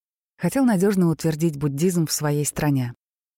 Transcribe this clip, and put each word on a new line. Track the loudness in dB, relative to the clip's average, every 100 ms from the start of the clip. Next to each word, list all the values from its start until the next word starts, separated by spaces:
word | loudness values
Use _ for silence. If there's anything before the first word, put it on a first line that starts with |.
| _ _ _ -6
хотел | -2 2 2
надежно | 4 2 4 2
утвердить | 2 -2 0 -2 -2
буддизм | -4 0 0 0 -2
в |
своей | -2 -2 -2 -4
стране. | -2 0 0 -2 -8 _ _ _